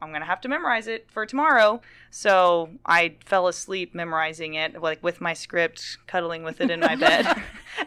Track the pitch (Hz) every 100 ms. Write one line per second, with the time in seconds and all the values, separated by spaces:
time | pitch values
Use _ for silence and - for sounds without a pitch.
0 | 156 151 165 190 254 277 - 233 214 226
1 | - - 214 262 311 262 214 226 - -
2 | - - 208 190 180 170 160 165 - 170
3 | 170 156 - 190 180 170 - 190 175 175
4 | 170 160 160 160 160 156 156 - 160 156
5 | 175 170 175 160 - 175 165 - - -
6 | - 185 170 165 160 160 175 170 160 160
7 | 156 160 247 226 - - - -